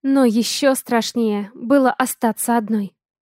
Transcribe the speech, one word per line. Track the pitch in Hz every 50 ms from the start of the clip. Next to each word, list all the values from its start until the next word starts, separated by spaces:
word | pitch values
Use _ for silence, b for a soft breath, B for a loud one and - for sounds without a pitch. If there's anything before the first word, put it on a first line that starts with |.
| -
Но | 269 269 277 262
еще | 240 208 240 220 - - - 285 269 262
страшнее | - - - 240 233 220 - - 240 233 220 208 202 202 196 -
было | - 247 220 277 285 262 247
остаться | - _ 262 247 - _ - 226 214 - - - 233
одной. | 240 220 202 220 214 202 185 _ _ _ _ _ _